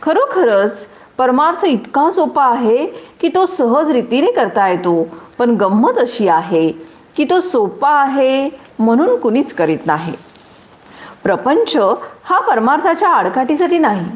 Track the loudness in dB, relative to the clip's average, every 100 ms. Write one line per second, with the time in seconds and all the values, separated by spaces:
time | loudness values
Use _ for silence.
0 | 0 0 0 0 2 2 0 -4 -18 -20
1 | -20 -2 0 2 2 0 0 -2 -2 0
2 | 0 0 -2 0 0 2 2 0 0 -8
3 | -20 -6 -4 0 -2 0 0 2 2 0
4 | 0 0 0 0 -2 0 0 0 0 0
5 | -2 -8 -20 -4 0 2 2 2 2 0
6 | -2 0 2 2 2 0 0 -2 -16 -20
7 | -16 -6 0 0 0 -2 -2 -2 0 2
8 | 0 2 0 0 -2 -8 -20 -2 2 2
9 | 2 2 0 0 -2 -2 -2 -2 -2 -2
10 | -4 -10 -16 -20 -20 -20 -20 -20 -20 -20
11 | -20 -8 -2 -2 0 0 0 0 0 0
12 | -6 -18 -2 -2 2 0 2 2 2 0
13 | 2 2 0 -2 -2 0 0 2 0 0
14 | -6